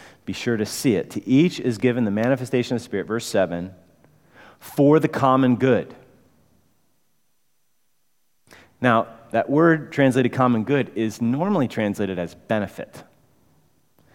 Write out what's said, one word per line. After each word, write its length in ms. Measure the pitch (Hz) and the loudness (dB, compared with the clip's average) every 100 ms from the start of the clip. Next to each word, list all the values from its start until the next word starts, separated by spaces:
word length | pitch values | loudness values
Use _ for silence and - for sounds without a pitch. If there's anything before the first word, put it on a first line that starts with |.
| - _ | -20 _
be 80 | - | -12
sure 240 | 92 120 110 | -6 -4 -2
to 100 | 107 | -4
see 300 | - - 95 | -2 0 0
it. 140 | - | -2
"To 160 | - - | -8 2
each 320 | 135 175 - | 4 4 0
is 180 | 131 104 | -4 0
given 280 | 123 120 107 | 0 0 -2
the 60 | |
manifestation 680 | 104 120 123 127 123 117 120 | 0 0 -2 -2 -4 -2 -6
of 40 | |
the 40 | - | -6
Spirit," 200 | 98 85 | -8 -6
verse 200 | 113 - | -6 -2
seven, 480 | 101 90 87 92 - _ _ _ _ _ - - _ | -2 -2 -4 -10 -14 _ _ _ _ _ -20 -20 _
"for 380 | - - 143 156 | -8 2 4 4
the 80 | 147 | 2
common 480 | - 131 131 127 113 | 0 2 4 2 2
good." 360 | 131 104 - - - _ _ _ _ _ _ _ _ _ _ _ _ _ _ _ _ _ _ _ _ _ _ _ _ - _ - | 2 2 -2 -18 -20 _ _ _ _ _ _ _ _ _ _ _ _ _ _ _ _ _ _ _ _ _ _ _ _ -20 _ -2
Now, 280 | 127 113 - - - | 2 2 0 -12 -4
that 180 | 113 - | -4 0
word 420 | 143 165 156 131 | 4 4 2 -2
translated 400 | - 135 127 120 | 2 2 2 0
common 320 | 135 127 113 | 2 2 2
good 280 | 107 139 113 110 | 0 -2 -2 -4
is 260 | 110 - | -4 -2
normally 460 | 117 139 196 185 113 | -4 -2 -2 -2 -2
translated 500 | 117 104 101 95 90 | -2 -4 -4 -4 -4
as 180 | 85 - | -8 -12
benefit. 680 | - 107 95 - - - - _ _ _ _ _ _ _ _ _ _ | -6 -4 -4 -10 -16 -18 -20 _ _ _ _ _ _ _ _ _ _